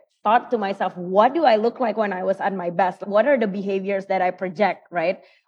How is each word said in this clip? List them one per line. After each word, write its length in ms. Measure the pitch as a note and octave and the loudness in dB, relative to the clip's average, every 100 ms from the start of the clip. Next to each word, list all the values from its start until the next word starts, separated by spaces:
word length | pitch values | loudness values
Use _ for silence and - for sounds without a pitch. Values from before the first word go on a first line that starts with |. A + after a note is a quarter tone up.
| _ _ | _ _
thought 280 | G#3 A#3 A#3+ | 2 2 2
to 60 | A#3 | -4
myself, 380 | G3 G3 F#3 F#3 | -4 -4 -4 -6
"What 380 | F3+ F#3+ B3 | 0 4 4
do 100 | D#4 | 4
I 120 | C#4 G#3+ | 4 4
look 240 | A3+ A#3 | 2 -2
like 160 | A#3 G#3 | -4 -2
when 160 | G#3 | -4
I 100 | F#3 | -2
was 180 | F#3+ F#3+ | -4 -2
at 140 | G3 | -2
my 160 | F#3+ F3 | -4 -4
best? 360 | E3+ F#3 F3+ G3+ | 0 -2 -2 -2
What 200 | G3+ B3+ | 2 4
are 100 | C4+ | 2
the 100 | G#3+ | 0
behaviors 580 | G3 G3 G3 F#3+ G3 F#3+ | -4 -4 -4 -4 -4 -2
that 160 | F#3+ | 0
I 80 | F3+ | 0
project," 560 | F3+ F#3 D#3 G3 - - | -2 -6 0 0 -2 -6
right? 300 | F3 E3 - _ _ | -2 -2 -4 _ _